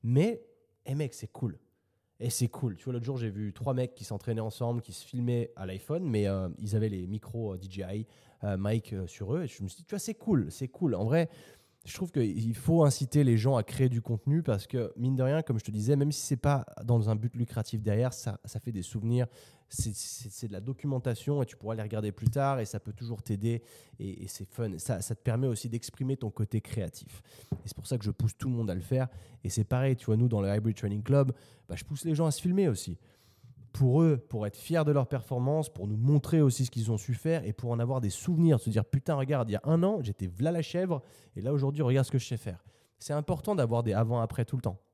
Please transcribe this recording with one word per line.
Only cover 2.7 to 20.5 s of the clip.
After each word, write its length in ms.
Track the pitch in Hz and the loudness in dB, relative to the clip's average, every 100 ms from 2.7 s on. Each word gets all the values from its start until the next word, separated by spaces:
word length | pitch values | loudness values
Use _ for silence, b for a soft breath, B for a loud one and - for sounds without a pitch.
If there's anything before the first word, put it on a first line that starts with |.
| 92 | -4
Tu 80 | |
vois, 100 | - | -6
l'autre 100 | 120 | -6
jour, 140 | 117 131 | -6 -4
j'ai 120 | 113 | -4
vu 220 | 101 104 | -4 -6
trois 220 | - 139 | -6 -4
mecs 200 | 127 127 | -2 -4
qui 100 | - | -6
s'entraînaient 360 | 101 101 - 110 | -10 -8 -4 -4
ensemble, 400 | 110 - 120 120 | -4 -4 -4 -4
qui 120 | - | -6
se 120 | 92 | -16
filmaient 480 | - 123 120 120 117 - | -10 -4 0 0 -2 -8
à 100 | 92 | -8
l'iPhone, 420 | 95 - 160 175 | -8 -4 -4 0
mais, 180 | 107 101 | 0 2
euh, 220 | 98 92 - | 0 -2 -6
ils 160 | 104 | -2
avaient 140 | 107 110 | 0 0
les 180 | 98 90 | -2 -6
micros, 480 | 107 - 117 110 | -8 -8 -8 -6
euh, 40 | 92 | -8
D 80 | 95 | -10
J 120 | 95 | -10
I, 240 | 90 104 117 b b b | -6 -6 -8 b b b
euh, 120 | 104 95 | -2 0
mic, 360 | 101 113 - | 0 0 -2
euh, 120 | 98 90 | -6 -6
sur 280 | - 98 | -8 -4
eux. 80 | 156 | -4
Et 40 | 147 | -4
je 160 | - | -6
me 60 | 98 | -10
suis 100 | - | -10
dit, 60 | |
tu 60 | - | -10
vois, 80 | 208 | -8
c'est 160 | - | -6
cool, 360 | 208 - 156 78 | -6 2 2 2
c'est 180 | - 131 | -4 -8
cool. 260 | - 165 | -2 0
En 100 | 95 | 2
vrai, 240 | 110 160 165 B B B B B - | 2 2 2 B B B B B -18
je 80 | |
trouve 180 | - 180 | -8 -2
qu'il 420 | 147 110 82 113 113 | 0 2 2 -2 0
faut 280 | - 165 | 4 6
inciter 400 | 147 131 135 147 | 6 4 2 4
les 140 | 135 113 | 6 6
gens 180 | 120 131 | 4 2
à 60 | |
créer 260 | 104 - 131 | 0 2 2
du 140 | 117 | 2
contenu 400 | 110 113 - 156 | -2 -2 2 0
parce 240 | 156 101 - | 2 -2 -2
que, 260 | 127 113 - | -4 -4 -2
mine 200 | 123 131 | 0 2
de 60 | |
rien, 200 | 127 156 | 2 2
comme 160 | 156 113 | 0 -2
je 60 | |
te 60 | - | 0
disais, 260 | 107 107 143 | -2 2 4
même 160 | 143 | 4
si 80 | 147 | 0
c'est 160 | - 131 | -2 0
pas 300 | 143 139 - - | 2 0 -2 -10
dans 240 | 113 117 107 | 2 2 4
un 80 | 107 | 0
but 180 | 120 120 | -2 -2
lucratif 460 | 120 117 107 113 | -4 -4 -4 -2
derrière, 300 | 107 104 123 | 0 2 0
ça, 260 | - - 101 | -2 -8 -8
ça 160 | - 107 | -8 -8
fait 120 | - | -6
des 100 | 107 | -6
souvenirs, 440 | 87 113 113 123 120 B B B B | -4 -4 0 2 0 B B B B
c'est, 240 | - 110 | -4 -4
c'est, 340 | 104 - - 120 | -4 -10 -10 -14
c'est 180 | - | -10
de 40 | 113 | -8